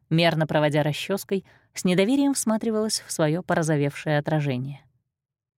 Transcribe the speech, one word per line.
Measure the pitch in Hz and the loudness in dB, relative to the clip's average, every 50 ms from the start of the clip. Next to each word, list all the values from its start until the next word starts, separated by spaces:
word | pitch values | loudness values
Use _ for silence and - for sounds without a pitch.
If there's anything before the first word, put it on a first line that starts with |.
| _ - | _ 0
мерно | 160 165 170 165 151 160 156 | 2 4 4 4 2 2 0
проводя | 147 160 151 151 151 143 151 | 0 2 2 2 2 2 2
расчёской, | 143 151 143 - - - 196 202 - - 202 190 - _ _ _ _ _ - | 0 0 -2 -4 -4 -4 -4 -4 -4 -4 -6 -6 -6 _ _ _ _ _ -8
с | - - | -2 0
недоверием | 185 180 180 196 226 269 285 277 277 269 | 2 2 2 2 2 2 2 2 2 0
всматривалась | - - 220 220 214 226 226 214 214 220 214 - - - | 0 -2 -2 -2 -2 -2 -2 -2 -2 -2 -2 -4 -6 -8
в | - | -6
своё | - - 160 151 160 180 | -2 0 0 0 0 -2
порозовевшее | - - 180 180 160 160 156 143 143 143 - - - 160 147 147 | -2 0 0 0 2 2 2 2 0 -2 -2 -4 -4 -2 0 0
отражение. | 143 160 160 156 143 143 127 123 135 139 139 - _ _ _ _ _ _ _ _ _ _ _ _ _ _ _ | 0 0 0 0 0 -2 -2 -4 -6 -8 -10 -14 _ _ _ _ _ _ _ _ _ _ _ _ _ _ _